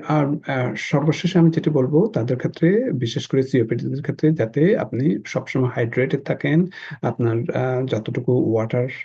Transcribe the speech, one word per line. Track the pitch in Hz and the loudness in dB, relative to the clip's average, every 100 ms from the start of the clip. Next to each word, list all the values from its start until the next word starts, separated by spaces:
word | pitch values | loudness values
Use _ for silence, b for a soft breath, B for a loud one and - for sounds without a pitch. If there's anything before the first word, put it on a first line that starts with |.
| - | 2
আর, | 156 139 147 - | 0 0 -2 -4
আ, | 131 123 - | -2 -2 -4
সর্বশেষে | - 147 151 147 175 175 | -2 0 2 0 2 4
আমি | 165 | 4
যেটি | 165 160 | 4 0
বলবো | 151 127 151 214 | 2 2 2 2
তাদের | 120 120 123 | 0 -2 -2
ক্ষেত্রে, | 123 - 165 214 254 | -4 0 2 2 0
বিশেষ | 143 113 - - | -2 -4 -4 -2
করে | 135 | 0
সিওপিডি | 131 135 110 120 131 | 2 2 0 -2 -4
দের | 131 | -4
ক্ষেত্রে | 147 139 156 | -4 0 2
যাতে | 156 110 143 175 233 | 2 0 2 2 2
আপনি | - 117 151 196 - | 0 0 0 0 -2
সবসময় | 127 - 135 123 | -6 -2 0 0
হাইড্রেটেড | 127 117 123 135 135 | 0 -2 0 0 0
থাকেন, | - - 143 160 185 B B 151 | -2 -2 2 2 2 B B -6
আপনার, | 123 120 117 113 120 | -4 0 0 0 -2
আ, | 127 127 127 131 | -2 -2 -2 -2
যতটুকু | 113 110 120 123 127 110 | -4 -4 -4 0 2 2
ওয়াটার, | 110 113 123 127 - | 0 0 -2 -2 -6